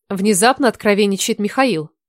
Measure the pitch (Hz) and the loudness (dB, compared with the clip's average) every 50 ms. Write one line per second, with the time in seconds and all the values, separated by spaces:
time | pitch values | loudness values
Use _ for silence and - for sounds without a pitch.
0 | _ _ 202 185 190 214 208 175 214 240 277 - 285 233 - - - 220 202 196 | _ _ -8 -2 0 0 2 2 2 2 2 2 0 -2 -2 0 0 0 2 2
1 | 208 202 196 185 - - 220 - 202 208 - - 269 262 196 156 151 156 _ _ | 2 0 0 -2 -2 -4 -4 -2 -4 -4 0 0 0 0 0 -2 -4 -8 _ _
2 | _ | _